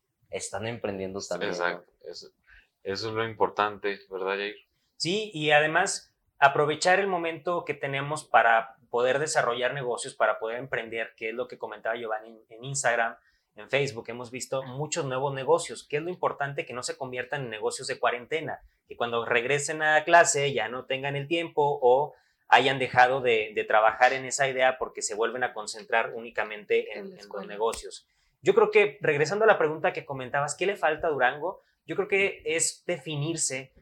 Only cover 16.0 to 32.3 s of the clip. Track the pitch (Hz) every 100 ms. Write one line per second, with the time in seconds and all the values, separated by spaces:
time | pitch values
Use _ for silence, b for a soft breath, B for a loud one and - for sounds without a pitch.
16 | 165 180 135 - 143 143 - 123 127 -
17 | 131 123 123 147 127 107 113 120 127 127
18 | 120 120 120 156 143 98 - _ - -
19 | 120 117 110 117 120 143 143 156 151 156
20 | 156 170 160 143 143 123 110 123 - 131
21 | 139 143 143 170 170 - 143 143 123 127
22 | 151 b b b b 117 131 135 127 127
23 | 123 135 123 113 107 107 107 107 110 107
24 | 127 135 131 123 135 127 131 131 - -
25 | - 104 113 123 123 110 104 110 98 113
26 | 113 123 117 117 107 107 101 117 113 107
27 | 98 92 101 101 101 101 113 110 98 -
28 | _ _ _ _ 151 196 214 208 208 -
29 | 151 143 147 202 220 196 156 156 185 175
30 | - 135 127 143 143 - 185 196 160 156
31 | 170 139 127 147 160 196 b b - 160
32 | 190 196 196